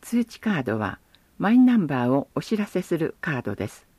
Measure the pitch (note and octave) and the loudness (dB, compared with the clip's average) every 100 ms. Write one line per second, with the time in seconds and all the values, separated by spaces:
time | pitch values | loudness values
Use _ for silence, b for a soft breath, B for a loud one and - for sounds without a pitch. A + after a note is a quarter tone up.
0 | - A#3 A#3 - A3+ F#3 B2+ A2 G#2 - | -4 -4 -4 -6 -4 -2 -2 -2 -4 -6
1 | b b b _ F3+ A#3+ B3+ A#3+ D#3+ C3+ | b b b _ 2 6 6 4 2 0
2 | B2 C3+ - - - G#3+ G#3 F#3 F3+ E3+ | 0 0 -2 -8 -4 -4 -2 -4 -4 -4
3 | E3 - - C#3 A#2+ G2 G2+ - _ | -4 -6 -8 -6 -6 -6 -8 -10 _